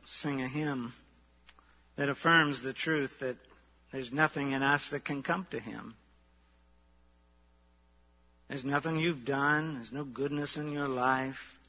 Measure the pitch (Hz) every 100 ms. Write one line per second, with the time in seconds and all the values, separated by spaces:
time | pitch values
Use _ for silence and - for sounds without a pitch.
0 | - - 151 135 127 147 151 131 117 -
1 | - - _ _ - - - - - -
2 | 143 135 165 165 147 131 131 - 160 156
3 | 135 - 131 123 - - _ _ _ 135
4 | 120 139 156 147 139 135 139 143 - 143
5 | - 143 135 180 180 120 107 113 117 -
6 | _ _ _ _ _ _ _ - _ -
7 | - _ _ _ _ _ _ _ _ _
8 | _ _ _ _ - 135 131 143 160 160
9 | 165 143 117 139 143 151 160 135 113 139
10 | 139 120 139 147 147 147 151 147 139 127
11 | 127 131 135 135 - -